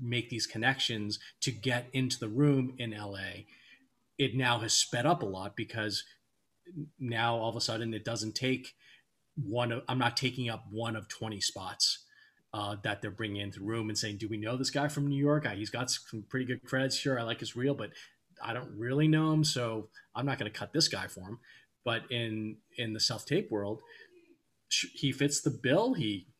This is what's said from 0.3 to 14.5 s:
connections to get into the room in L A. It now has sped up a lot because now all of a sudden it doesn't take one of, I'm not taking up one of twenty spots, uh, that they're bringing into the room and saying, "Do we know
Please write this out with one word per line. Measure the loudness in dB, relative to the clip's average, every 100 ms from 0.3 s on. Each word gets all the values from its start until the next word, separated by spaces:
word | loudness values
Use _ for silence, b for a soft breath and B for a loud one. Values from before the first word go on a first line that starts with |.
| -4 -4
connections | 2 4 4 0 0 -2 -6 B -4
to | -2
get | 0 0 0 0
into | 0 0 0
the | -2
room | 4 6 6 2 -2
in | -6
L | -6 -6 -6
A. | -8 -10 -16 B B B B _ _ 0
It | 0 4
now | 4 4
has | 4
sped | 2 2 2 4
up | 4
a | 0
lot | -4 -6 -6
because | -6 -2 -2 -4 B B _ _ _ _ -14 -12 -12 -8
now | -4 0 2 2
all | 0
of | -2
a |
sudden | -2 -2 -2
it | -4 -4
doesn't | -4 -4 -2
take | 0 0 -4 b b b b _ _ -6
one | -2 0 0
of, | -2 -2
I'm | 2
not | 2 2
taking | 0 -2 -4
up | -6 -8
one | -6 -4 -4
of | -8
twenty | -8 -6 -2
spots, | -4 -4 -8 0 0 0 b b b b _
uh, | -4 -4 -2
that | -4 -2
they're | -4
bringing | -4 -4 -4
into | -6 -6
the | -4
room | -2 -2
and | -2
saying, | -4 -4
"Do | -4
we | -4
know | -2